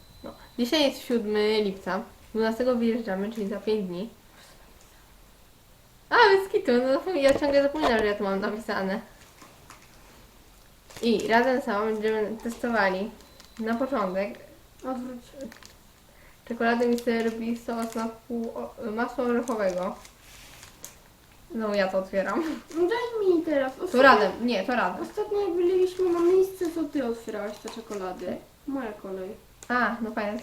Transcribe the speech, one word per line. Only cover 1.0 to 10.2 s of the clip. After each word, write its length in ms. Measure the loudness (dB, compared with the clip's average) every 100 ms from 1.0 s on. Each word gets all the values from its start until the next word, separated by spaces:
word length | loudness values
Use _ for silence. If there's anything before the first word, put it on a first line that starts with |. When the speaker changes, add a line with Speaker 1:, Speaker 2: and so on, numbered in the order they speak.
| -2
Speaker 1:
siódmy 540 | -2 2 2 2 2
lipca. 380 | 0 -2 -4 -4 -6 -16 -6
Dwunastego 420 | -2 0 2 0 2
wyjeżdżamy, 560 | 2 0 -2 -4 -4
czyli 160 | -4 -6
za 120 | -4
pięć 280 | -2 -2 -2
dni. 220 | -6 -8 -12 -20 -20 -20 -20 -20 -20 -20 -20 -20 -20 -20 -20 -20 -20 -20 -20 -20 -18 2
A, 60 | 6
bez 360 | 8 6 4
kitu, 200 | 0 4
no 220 | 4 4
zapom-, 220 | 2 0 4
ja 220 | 4 4
ciągle 240 | 4 4
zapominam, 360 | 4 2 2 4
że 60 | 2
ja 80 | 0
to 80 |
mam 160 | -2 -2
napisane. 600 | -2 -4 -4 -2 -2 -4 -6 -20 -20 -20 -20 -20 -20 -20 -20 -20 -20 -20